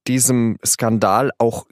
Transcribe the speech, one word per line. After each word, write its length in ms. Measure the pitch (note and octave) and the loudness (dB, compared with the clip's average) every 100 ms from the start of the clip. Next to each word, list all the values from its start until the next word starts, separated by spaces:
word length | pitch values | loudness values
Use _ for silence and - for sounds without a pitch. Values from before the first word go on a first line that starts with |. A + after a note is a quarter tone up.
| - | -4
diesem 500 | B2+ C3 B2 A2+ - - | 0 2 2 0 -2 -4
Skandal 680 | - A2+ A2 G2+ G#2+ C#3 - | -2 0 2 2 2 0 0
auch 280 | A#2 - - | -2 -2 -10